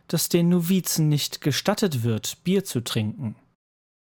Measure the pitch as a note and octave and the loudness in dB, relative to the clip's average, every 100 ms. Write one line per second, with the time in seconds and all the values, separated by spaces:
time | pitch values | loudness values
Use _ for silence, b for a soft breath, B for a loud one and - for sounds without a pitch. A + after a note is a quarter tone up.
0 | - E3+ - F3 E3+ F3+ E3 F#3+ - - | -4 -2 0 2 4 2 2 0 0 0
1 | D3+ D3 - - D3 B2+ - G#3+ G3+ C3 | 2 2 -2 -4 -2 0 0 0 0 0
2 | A#2 G#2+ - - F3 F#3+ F#3 B2 A2+ A#2 | 0 -2 -4 -8 0 0 0 -6 -2 -2
3 | G#2+ - A2+ - _ _ _ _ _ _ | -2 -4 -8 -10 _ _ _ _ _ _